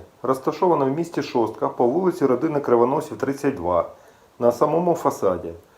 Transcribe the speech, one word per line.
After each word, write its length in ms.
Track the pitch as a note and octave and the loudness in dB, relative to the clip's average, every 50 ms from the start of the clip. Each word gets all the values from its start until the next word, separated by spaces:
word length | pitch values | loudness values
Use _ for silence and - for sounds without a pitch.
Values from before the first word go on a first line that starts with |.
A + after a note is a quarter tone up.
| - - _ _ | -10 -16 _ _
розташоване 640 | - - C3 C3 - D#3+ - - G3 F3+ E3 D3 C#3 | -4 -2 -2 -2 -2 -4 -2 0 2 2 2 2 2
в 40 | C3 | 0
місті 320 | C#3 D#3+ E3+ E3 - F3 | 0 -2 -4 -4 -4 -6
Шостка 480 | - - - B2 A2 G#2+ - - C3+ C#3 | -4 -2 0 0 0 0 -2 -4 -6 -4
по 180 | - - B2+ | 0 0 0
вулиці 380 | A#2+ C3 F3 F#3+ F3+ E3+ - C#3+ | 2 2 2 0 0 0 2 2
Родини 340 | C3 B2 A#2+ D#3+ D#3+ D3+ C#3+ | 2 2 2 0 -2 -2 -2
Кривоносів, 580 | C#3+ C#3 A#2+ A#2 A#2 B2 C#3 D#3 D3+ - A#2+ | 0 2 4 4 4 4 2 0 -2 -6 -6
тридцять 380 | G#2 - C#3+ C#3 C#3 - C#3+ C3 | -4 -4 -4 -2 -2 -2 -2 -2
два, 340 | - E2 F2 F2+ E2+ E2 - - - - - - _ _ _ _ - | -2 -2 0 0 0 0 -2 -8 -20 -20 -20 -20 _ _ _ _ 0
на 120 | A#2+ A#2+ | 2 2
самому 420 | A#2+ - D3+ D3 D3+ E3+ F3 E3+ E3 | 2 4 2 2 2 2 2 0 0
фасаді. 600 | E3 - C#3+ - - - G2 F2+ F2 - E2+ E2 E2+ - _ _ | 0 0 -2 -2 0 0 0 0 -2 -4 -8 -12 -14 -18 _ _